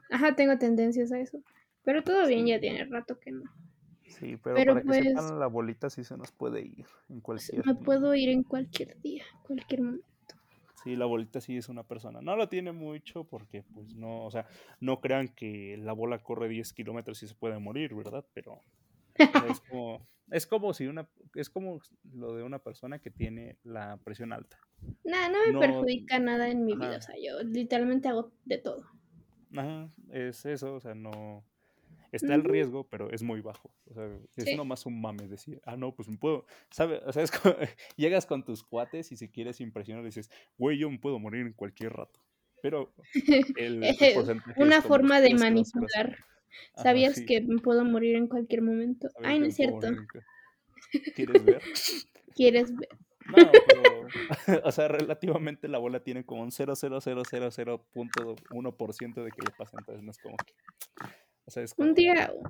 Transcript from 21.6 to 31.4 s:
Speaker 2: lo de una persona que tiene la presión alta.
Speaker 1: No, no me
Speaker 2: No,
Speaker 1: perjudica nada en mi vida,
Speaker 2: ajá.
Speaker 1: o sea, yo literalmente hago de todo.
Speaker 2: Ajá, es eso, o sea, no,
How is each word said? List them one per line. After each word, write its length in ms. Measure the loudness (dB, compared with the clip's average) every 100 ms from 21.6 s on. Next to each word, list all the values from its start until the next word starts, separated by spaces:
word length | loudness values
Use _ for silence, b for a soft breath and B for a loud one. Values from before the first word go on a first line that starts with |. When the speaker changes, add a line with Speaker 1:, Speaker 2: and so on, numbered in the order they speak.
| -12 -14 _ _
Speaker 2:
lo 300 | -20 -14 -12 -10
de 80 |
una 160 | -12 -14
persona 400 | -16 -18 -16 -16
que 100 | -16
tiene 460 | -10 -10 -10 -18 -20
la 340 | -16 -14 -14 -14
presión 280 | -16 -14 -14
alta. 260 | -14 -16 _ _ _ -18 -14
Speaker 1:
No, 260 | -8 -4 -2
no 80 | 0 2
me 40 |
Speaker 2:
No, 40 | 2
Speaker 1:
perjudica 600 | 0 0 -2 -4 -4 -2
nada 320 | 0 -2 -2
en 160 | -2 -2
mi 100 | -4
vida, 220 | -6 -8
Speaker 2:
ajá. 0 |
Speaker 1:
o 20 |
sea, 140 | -14 -12
yo 260 | -10 -8
literalmente 680 | -6 -6 -2 -2 0 0 0
hago 260 | -4 -6 _
de 140 | -8 -6
todo. 260 | -6 -10 -14 _ _ -20 _ _ _
Speaker 2:
Ajá, 380 | -10 -8 -8 -14 -20 -14
es 340 | -10 -10 -10
eso, 300 | -10 -8 -8
o 60 | -12
sea, 140 | -14
no, 520 | -14 -12 -12 -14 -16